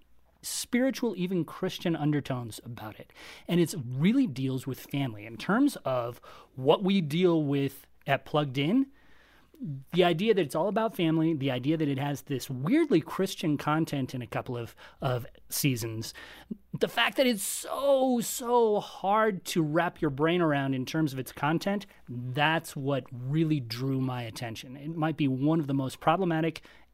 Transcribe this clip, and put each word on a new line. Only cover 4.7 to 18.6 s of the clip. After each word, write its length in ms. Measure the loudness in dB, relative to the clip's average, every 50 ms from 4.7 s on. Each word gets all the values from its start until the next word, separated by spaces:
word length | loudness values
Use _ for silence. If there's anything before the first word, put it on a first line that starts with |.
| -8 -8
family 440 | -8 -6 -4 -2 -2 -4 -4 -8 -12
in 120 | -12 -12
terms 400 | -6 -2 2 4 4 4 4 2 0 -2
of 340 | -2 0 0 -2 -4 -6 -10 -16 -20 -20 -20 -20 _ _
what 280 | 2 4 6 6 6 4
we 160 | 2 2 2
deal 420 | 2 0 2 4 4 4 4 4 2
with 440 | 2 2 0 0 -2 -4 -8 -16 _ -20 -12 -2
at 180 | 0 0 0 0
Plugged 320 | 0 0 0 0 0 0
In. 300 | 0 2 2 4 2 2 0 -4 -14 -20 -20 -20 -20 -20 _ _ -20 -20 _ _ -12 -10 -10 -10 -10 -10 -2
The 140 | 2 4 4
idea 280 | 4 4 4 2 4 4
that 80 | 4
it's 140 | 2 0 0
all 140 | 0 0 0
about 260 | 0 0 0 0 0
family, 380 | 0 2 2 4 4 2 2 0
the 180 | 0 0 -2
idea 240 | -2 0 0 0 0
that 140 | 0 0 0
it 100 | 0 -2
has 220 | -2 -4 -4 -6
this 280 | -6 -6 -6 -4 -4 -6
weirdly 520 | -6 -4 0 2 2 2 4 4 2 2
Christian 560 | 2 0 -2 -2 -2 -2 -4 -4 -2 0 0
content 580 | 0 0 0 0 0 0 0 -2 -4 -4 -4 -6
in 60 | -8
a 60 | -8
couple 280 | -6 -6 -6 -6 -4 -6
of, 180 | -6 -8 -10 -12 -18 -20 -20 -12 -6
of 240 | -4 -2 -2 -2 -4 -8 -14 -20 -14 -8
seasons, 640 | -4 0 0 0 0 0 -4 -6 -6 -8 -8 -10 -12 -14 -18 -20 -20 -20 -16 -14 -14 -14 -12 _ -4 -2
the 80 | -2
fact 300 | -2 0 0 0 0 2
that 100 | 2 2
it's 160 | 2 2 0 -4
so, 760 | -6 -6 -8 -8 -8 -6 -2 2 4 4 4 4 4 2 0
so 580 | 0 -4 -6 -6 -2 2 4 4